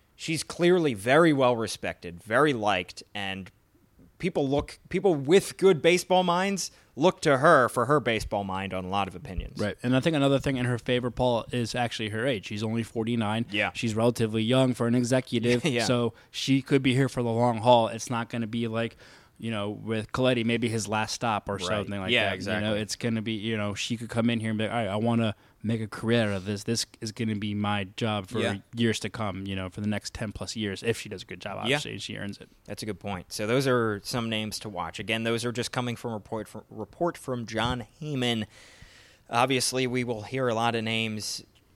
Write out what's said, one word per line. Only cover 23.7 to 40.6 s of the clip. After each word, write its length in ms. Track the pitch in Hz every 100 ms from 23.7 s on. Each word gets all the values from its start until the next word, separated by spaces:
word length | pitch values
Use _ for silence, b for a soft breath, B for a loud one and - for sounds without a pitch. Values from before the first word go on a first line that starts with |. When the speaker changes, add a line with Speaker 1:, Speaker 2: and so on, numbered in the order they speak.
Speaker 2:
she 240 | 101 - 117
could 100 | 113
come 220 | 117 117
in 100 | 117
here 120 | 110
and 60 | 107
be 60 |
like, 80 | 107
"All 60 | 117
right, 80 | 104
I 80 | 104
wanna 400 | 117 117 113 b b b
make 200 | 104 113
a 60 | 107
career 340 | - 113 120
out 120 | 107 98
of 80 | 95
this. 180 | 101
This 220 | - 117 - -
is 100 | 110
gonna 240 | 104 113 104
be 200 | 104 104
my 300 | 104 104 95 -
job 300 | 113 107 95
for 120 | 110
Speaker 1:
Yeah. 180 | 117 98 - 117
Speaker 2:
years 240 | 117 107
to 100 | 110
come, 380 | - 104 92 98
you 80 | 95
know, 120 | 92
for 140 | -
the 60 | 104
next 260 | 104 -
ten 180 | - 107
plus 240 | - 95 113
years, 280 | 104 95
if 140 | 117 110
she 100 | 107
does 140 | 95
a 20 | -
good 160 | 90
job, 140 | 104 101
Speaker 1:
Yeah. 60 |
Speaker 2:
obviously, 280 | 110 143 113
and 80 | 107
she 140 | - 104
earns 200 | 101 101
it." 100 | - _ -
Speaker 1:
That's 160 | 104
a 20 | 107
good 140 | 92
point. 340 | 101 92 -
So 120 | - 107
those 200 | 127 135
are 320 | 123 113 101 -
some 240 | 127 113
names 280 | 110 107 -
to 100 | 110
watch. 300 | 90 82 -
Again, 240 | 104 113
those 200 | 117 117
are 80 | 120
just 200 | 117 113
coming 220 | - 123 113
from 160 | 120
report, 340 | 110 - 113 101
from, 140 | 110 -
report 480 | 110 104 - 170 -
from 280 | - 123 110
John 400 | 110 117 123 113 _
Heyman. 440 | 151 139 123 113 104 b b b b b b b -
Obviously, 580 | 117 131 131 - 127 127
we 160 | 127
will 180 | 120 110
hear 260 | 104 131 127
a 60 |
lot 220 | 110